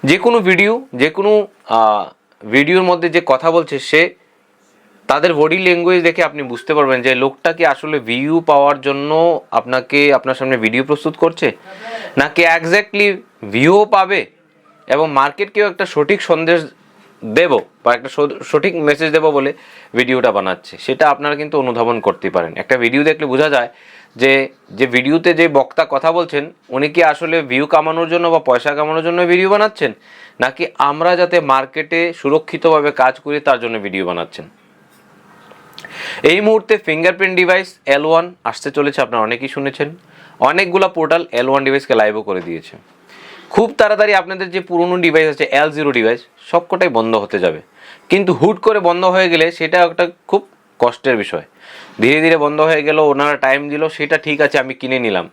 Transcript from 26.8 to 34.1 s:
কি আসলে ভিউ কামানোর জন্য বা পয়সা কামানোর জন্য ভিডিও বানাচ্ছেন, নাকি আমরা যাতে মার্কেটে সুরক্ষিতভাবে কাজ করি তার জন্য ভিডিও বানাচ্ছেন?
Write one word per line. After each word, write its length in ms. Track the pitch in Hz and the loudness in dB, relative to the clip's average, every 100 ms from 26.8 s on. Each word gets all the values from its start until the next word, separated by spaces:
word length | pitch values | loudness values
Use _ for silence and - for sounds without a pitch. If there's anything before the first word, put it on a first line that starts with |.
| 147 | -2
কি 140 | 170 | 2
আসলে 400 | 165 147 165 165 | 2 2 -2 -4
ভিউ 240 | 143 127 147 | -2 -2 2
কামানোর 420 | 160 156 160 165 | 0 0 -2 -2
জন্য 200 | 170 170 | 0 2
বা 100 | 165 | 0
পয়সা 360 | 135 123 147 | 2 0 0
কামানোর 280 | 147 151 160 | -2 -2 -2
জন্য 240 | 165 175 175 | -2 -2 2
ভিডিও 220 | 180 190 | 2 2
বানাচ্ছেন, 420 | 202 214 214 139 104 _ - - _ | 2 0 -2 -6 -6 _ -20 -20 _
নাকি 260 | 123 135 170 - | -4 -2 -8 -2
আমরা 380 | 143 147 170 175 | -2 0 0 2
যাতে 240 | 175 175 | 2 0
মার্কেটে 720 | 147 135 131 - 160 170 170 | 2 0 0 -8 -4 -2 -2
সুরক্ষিতভাবে 800 | 170 143 156 156 160 165 156 147 | -4 0 0 -2 -2 2 2 2
কাজ 220 | 139 131 131 | 2 0 0
করি 220 | - 147 | -6 -4
তার 200 | 147 127 | 0 0
জন্য 180 | 117 113 | -2 -6
ভিডিও 280 | 101 95 | -6 -4
বানাচ্ছেন? 380 | 90 | -4